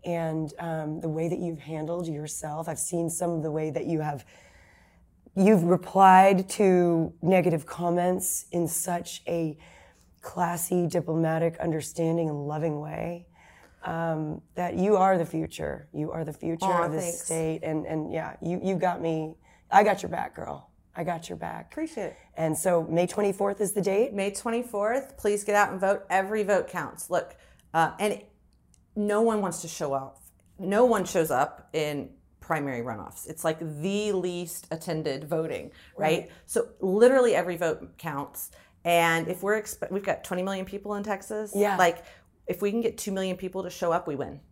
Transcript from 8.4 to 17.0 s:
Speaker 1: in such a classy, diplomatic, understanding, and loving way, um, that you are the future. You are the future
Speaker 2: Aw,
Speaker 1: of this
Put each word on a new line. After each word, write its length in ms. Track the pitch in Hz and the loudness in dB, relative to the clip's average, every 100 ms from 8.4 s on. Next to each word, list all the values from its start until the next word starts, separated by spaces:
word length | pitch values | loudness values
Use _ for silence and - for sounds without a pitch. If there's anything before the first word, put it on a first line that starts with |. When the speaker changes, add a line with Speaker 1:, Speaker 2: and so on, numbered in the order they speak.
| - | -4
Speaker 1:
in 160 | 175 165 | -2 -2
such 540 | - - 175 175 - - | -2 -2 -4 -6 -10 -4
a 300 | 170 165 151 - - - _ _ _ | -2 -2 -6 -16 -20 -20 _ _ _
classy, 640 | - - 175 175 - 180 170 | -12 -4 -2 -2 -2 0 2
diplomatic, 720 | 170 165 160 160 160 165 165 | 0 0 0 2 2 0 0
understanding, 720 | 170 160 151 - 165 170 160 | -4 -2 -6 -2 0 2 0
and 200 | 147 143 | -2 -6
loving 320 | 151 160 147 | -4 -2 -4
way, 460 | 151 151 170 175 175 _ - - - _ | -6 -8 -8 -8 -14 _ -20 -20 -20 _
um, 560 | - 165 165 160 156 - - | -8 -4 -2 -2 -4 -6 -10
that 200 | - 180 | -6 -4
you 220 | - 190 202 | 0 4 6
are 220 | 190 190 | 6 4
the 80 | 165 | 2
future. 600 | 160 156 - 147 - 147 | -2 -6 -4 -6 -6 -10
You 180 | - 151 | -6 -6
are 140 | 165 | -4
the 80 | 156 | -6
future 320 | 147 - 165 190 | -6 -6 -2 0
Speaker 2:
Aw, 180 | 185 170 | 0 0
Speaker 1:
of 60 | |
this 120 | 180 | -2